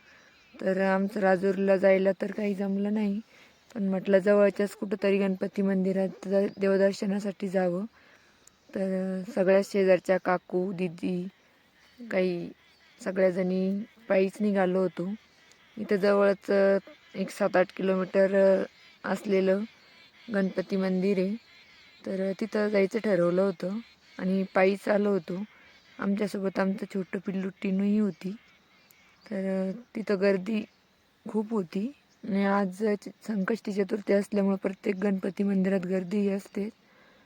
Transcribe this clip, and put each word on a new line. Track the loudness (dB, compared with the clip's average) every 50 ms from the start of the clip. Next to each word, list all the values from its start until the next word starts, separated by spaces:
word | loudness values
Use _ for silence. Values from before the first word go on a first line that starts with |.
| _ -20 -20 -20 -20 _ _ _ _ _ -14 -6
तर | -2 -2 0 2
आमचं | 2 2 2 2 0 -2 -2 0
राजूरला | 2 4 4 4 2 0 0 2 2 2 4 4
जायला | 6 6 4 4 4 2
तर | 0 0 -2 -6
काही | -6 -4 -4 -4 -2
जमलं | -2 -4 -4 -2 -2 -2 -2 -2
नाही, | -2 -2 -2 -2 -4 -8 _ _ -20 -20 -20 _ _ _ -14 -8
पण | -6 -4
म्हटलं | -2 -2 -2 2 4 4 4
जवळच्याच | 6 6 6 6 6 4 4 2 -2 -4
कुठंतरी | -4 -6 -8 -6 -4 -2 0 2 2 2
गणपती | 2 0 -2 -2 -4 -4 -2 -2
मंदिरात | 0 0 2 2 0 0 0 0 -2 -2 -4 -8 -6 0
ज-, | 0 2 2 0 -2 -2
देवदर्शनासाठी | 0 2 4 4 4 2 2 0 -2 -2 -2 -2 -4 -6 -8 -6 -6 -4
जावं. | 0 0 0 0 0 -2 -6 -8 _ _ _ _ _ _ _ _ _ _ _ -20 -20 _ _ _ -8
तर | -6 -4 -2 -2 -2 -4 -4 -6 -6 -8 -6 -2
सगळ्या | 0 2 4 4 4 2
शेजारच्या | 2 0 2 4 4 4 4 2 2 0 0
काकू, | 0 0 -2 -2 -2 -4 -4 -4 -4 -4 -4
दीदी, | -4 -6 -6 -6 -6 -6 -4 -4 -4 -6 -8 -12 _ _ _ _ _ _ _ _ _ _ _ _ -18 -12 -6
काही | -2 -2 0 0 -2 -4 -8 -10 -14 _ _ _ _ _ _ _ _ -12 -10
सगळ्याजणी | -6 0 2 2 2 2 0 -2 -2 0 0 0 -2 -2 -4 -6 -10 _ _ -4 0
पायीच | 2 2 2 2 0 -2
निघालो | -2 0 2 2 2 2 2 2
होतो. | 0 0 -2 -4 -8 -8 -8 -10 _ _ _ _ _ _ _ _ _ _ _ -10
इथं | -6 -2 -2
जवळच | 0 2 2 4 4 4 4 2 0 -2 0 2 4 4 4 4 2 0 -6 -16 -20 _ _ -8
एक | -8 -6 -6
सात | -4 -2 -2 2 2 2
आठ | 2 0 -2 -4
किलोमीटर | -2 0 0 0 -2 0 2 2 2 4 4 4 6 6 4 4 2 -2 _ _ -20 -20 -18 _ -6
असलेलं | -4 -4 -4 -2 0 0 2 2 2 2 0 -2 -6 -10 _ -20 -20 -20 -20 -20 -20 _ _ -12 -6 -2
गणपती | -2 -2 -2 -2 -4 -4 -4 -2
मंदिर | -2 0 0 0 0 0 0 0 0
आहे, | 0 -2 -2 -6 -10 _ -20 -20 -20 -20 -20 -20 -20 -20 -20 -14 -10
तर | -8 -6 -4 -4 -4 -4 -4
तिथं | -6 -4 -2 -2 0 0
जायचं | 2 2 2 2 0 -2
ठरवलं | 0 0 2 2 2 2 2 2
होतं | 2 0 0 -2 -6 -6 -6 -8 -10 -12 -18 _ _ _ -12 -6
आणि | -4 -2 0 0 -2 0 2
पायीच | 2 4 4 2 0 0 0
आलो | 0 2 2 2
होतो. | 0 -2 -2 -4 -8 -8 -8 -10 _ -20 -20 -20 -20 -20 _ _ -12 -6
आमच्यासोबत | -4 -2 -2 -2 -2 -4 -4 -4 -6 -4 -2 -2
आमचं | -2 -2 -2 -4 -6 -8 -6
छोटं | -8 -6 -6 -8 -8
पिल्लू | -6 -6 -6 -4 -6 -6 -8 _
टिनूही | -4 -2 -2 0 0 0 2 0
होती. | 0 -2 -4 -6 -8 -10 -10 -12 _ _ _ _ _ _ _ _ _ _ _ _ _ _ _ _ -14 -10
तर | -8 -6 -4 -2 -2 -2 -2 -4 -6 -8 -12 _ -10
तिथं | -8 -4 -2 0 2
गर्दी | 4 4 2 2 0 -2 -4 -4 -4 -6 _ _ _ _ _ _ _ _ _ _ -12 -6
खूप | -4 -4 -4 -2
होती | -2 -4 -4 -4 -4 -4 -4 -6 -8 _ _ _ _ _ -8 -4
आणि | -2 0 2
आज | 2 2 2 0 -2 -4 -4 -2
च-, | -2 -2 -2 -6 -10 -18 _ -10 -6
संकष्टी | -4 -4 -2 -2 -2 -2 -4 -4 -4
चतुर्थी | -2 -2 -2 -2 -4 0 2 2
असल्यामुळं | 2 2 0 0 0 2 2 0
प्रत्येक | 0 -2 -4 -6 -4 -4 -4 -4
गणपती | -2 0 0 0 0 -2 -4 -4 -2 0
मंदिरात | 0 2 2 2 2 0 0
गर्दीही | 0 -2 -2 -4 -4 -2 -2 0 0 0
असते, | -2 -2 -6 -8 -8 -8 -6 -8 -8 _ _ _ _ _ _ _ _ _ _